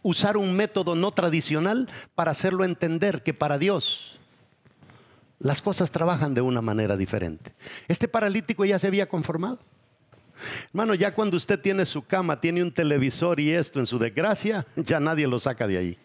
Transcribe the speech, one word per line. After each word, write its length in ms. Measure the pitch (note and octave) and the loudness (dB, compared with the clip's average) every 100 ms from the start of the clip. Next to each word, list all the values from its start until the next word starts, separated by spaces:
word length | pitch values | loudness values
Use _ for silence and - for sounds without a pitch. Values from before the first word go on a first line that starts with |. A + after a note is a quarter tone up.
usar 360 | G3+ E3 G3+ G#3 | 0 2 2 2
un 160 | G3 F#3 | 2 0
método 400 | G#3 G3+ F3 E3 | 0 0 0 0
no 160 | G3 | 2
tradicional 760 | G3+ F3 D#3+ - D3+ F3+ A#3 B3+ - - | 2 2 0 0 0 2 0 -2 -8 -8
para 180 | - D#3+ | -2 0
hacerlo 320 | D3 F#3 F#3 | 0 0 2
entender 580 | F#3 E3+ E3+ E3 G3+ D#3+ | 0 0 -2 0 0 0
que 120 | - | -4
para 240 | C#3+ D3+ C#3+ | -2 0 0
Dios 600 | F#3 F#3 - - - - _ _ _ _ _ _ - - - - _ _ | 0 0 -2 -4 -10 -20 _ _ _ _ _ _ -20 -20 -20 -20 _ _
las 220 | C3 C#3+ | -2 0
cosas 300 | G#3 F#3+ F3+ | -2 0 0
trabajan 420 | F3 E3 E3+ D3+ | 0 0 2 0
de 80 | B2 | 2
una 200 | B2+ B2 | 2 0
manera 340 | A2+ G#2+ G#2 G2 | 0 0 0 0
diferente. 580 | G2 G#2+ F2 D#2 - _ - - - | 0 -2 -4 -8 -16 _ -18 -18 -4
Este 200 | F3 A#3 | -2 0
paralítico 560 | A3+ G#3 G#3 D#3+ G#3 | 0 0 0 -2 0
ya 160 | G3+ F#3+ | 2 2
se 80 | G3 | 2
había 200 | G3 G3 | 0 0
conformado. 500 | F3 D3+ D#3+ F#3+ B3+ _ _ _ _ _ - _ - - - - | -2 -4 -4 -4 -6 _ _ _ _ _ -20 _ -16 -12 -12 -6
Hermano, 240 | F3+ A3 F#3+ | -2 0 2
ya 180 | G3+ | 2
cuando 240 | G3+ G#3 F3 | 2 0 0
usted 220 | - G3 | 0 0
tiene 260 | G3 F#3+ F3+ | 2 0 0
su 200 | D3+ - | -4 -2
cama, 340 | F#3+ F3 D3 | 0 0 0
tiene 240 | E3 F3 | 0 0
un 100 | F3 | 0
televisor 680 | D3 D#3 D3 C3 - F3 D#3 | 0 2 2 2 0 0 2
y 120 | D3+ | 2
esto, 280 | E3+ D3 C#3 | 2 0 -2
en 60 | A2+ | -2
su 140 | A#2+ | 0
desgracia, 680 | A2+ A2 G3 G3+ G#3 G#3 - - | 0 0 0 0 0 -2 -4 -6
ya 220 | D3 D#3+ | 0 0
nadie 280 | D3+ D#3+ C#3 | 2 2 0
lo 120 | B2 | 0
saca 280 | C#3 A#2+ G#2+ | -2 -2 -2
de 100 | F#2 | 0
ahí. 200 | F2+ E2+ | -2 -6